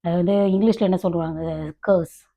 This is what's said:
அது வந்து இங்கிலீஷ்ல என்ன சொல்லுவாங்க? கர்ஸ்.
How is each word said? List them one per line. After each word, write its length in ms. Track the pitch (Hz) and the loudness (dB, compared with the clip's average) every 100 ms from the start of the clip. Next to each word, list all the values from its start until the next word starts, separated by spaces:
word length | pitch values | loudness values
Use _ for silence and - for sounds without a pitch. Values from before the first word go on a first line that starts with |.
அது 140 | 175 | -2
வந்து 180 | 175 180 | 0 2
இங்கிலீஷ்ல 480 | 202 202 190 220 220 | 2 2 2 2 2
என்ன 160 | 196 185 | 0 0
சொல்லுவாங்க? 760 | 185 170 160 160 165 156 156 151 | 0 -2 -4 -6 -6 -6 -10 -8
கர்ஸ். 460 | - 190 165 - _ | 0 0 0 -10 _